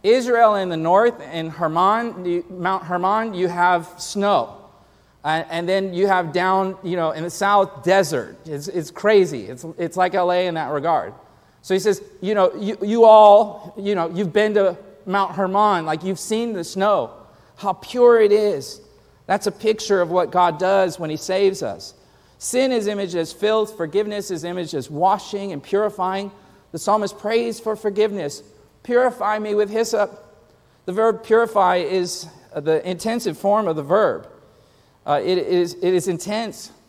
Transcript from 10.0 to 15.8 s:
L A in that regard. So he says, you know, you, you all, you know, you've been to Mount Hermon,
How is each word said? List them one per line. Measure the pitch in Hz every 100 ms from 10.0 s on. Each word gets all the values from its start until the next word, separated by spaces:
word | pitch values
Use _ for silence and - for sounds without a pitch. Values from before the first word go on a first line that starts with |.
| 180
L | 190 180
A | 180 180
in |
that | 165 135
regard. | 147 156 151 90 - - _ _ _
So | -
he | 190
says, | 214 196 - -
you | 185 208
know, | 185 196
you, | 202 -
you | 208 233
all, | 226 220 214 202 208 - 180 -
you | 202 196
know, | 165
you've | 175 196
been | 208 214
to | 208 190 175 - - -
Mount | 196 185 170
Hermon, | 185 196 214 185